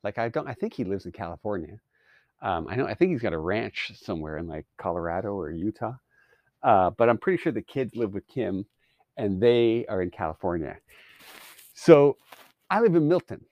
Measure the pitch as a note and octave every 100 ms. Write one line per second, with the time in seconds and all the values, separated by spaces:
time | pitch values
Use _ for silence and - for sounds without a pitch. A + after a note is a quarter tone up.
0 | G2+ G#2+ A#2 D3+ D#3 - A3 - F#2+ G2
1 | F2+ - E2+ E2+ G#2+ G2+ D2+ G#2+ _ _
2 | _ _ _ _ G#2 E2+ D#2 G#2+ C3+ -
3 | G3 D3+ A2+ D#2+ D#2+ G#2+ A2 - - G2+
4 | - E2+ D#2 D2+ E2 D#2+ - - F2+ F2
5 | E2+ F2 G#2 G2+ D2+ E2 G2+ - A2+ B2+
6 | _ _ _ _ _ _ - G2+ F2+ -
7 | A#2 A2+ - F3+ E3 G#2+ - C3+ C3 A#2
8 | A2 G2 _ C3+ G#2 F#2+ G#2 _ _ _
9 | _ - G#2+ F#2 A#2+ A#2+ A#2 A#2 - G2+
10 | F2+ - E2+ - F#2 E2+ C#2+ - _ -
11 | - - - - - - - - - D3+
12 | C#3+ - _ - - _ _ G3 A3+ E3+
13 | D3+ E3+ - E2 _